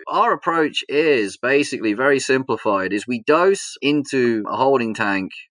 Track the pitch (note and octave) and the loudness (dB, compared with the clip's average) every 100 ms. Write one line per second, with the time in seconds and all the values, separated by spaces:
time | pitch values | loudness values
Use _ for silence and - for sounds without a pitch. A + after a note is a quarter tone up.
0 | - F3+ A3+ F3 - E3 D3+ - - C#3+ | -4 0 2 0 0 0 0 -2 -2 0
1 | D#3+ C3 G2+ - B2 C#3 C#3+ C3 G#2+ G#2 | 2 2 0 -4 0 2 0 -2 -2 2
2 | C#3 C3+ - C3 C3 A2+ A2+ G2 F#2 G2+ | 2 2 2 0 0 -2 0 0 -2 -4
3 | B2 A#2+ A2 D#3 F#3+ G3 - - C3+ D3 | -4 -4 2 4 4 0 -6 -4 -2 0
4 | C#3 C3+ A#2+ A2 G#2 G#2 C3 C3+ A2+ G#2+ | -2 0 0 0 -4 0 2 2 0 -2
5 | G#2+ G2 F#2+ - - | -2 -2 -6 -10 -20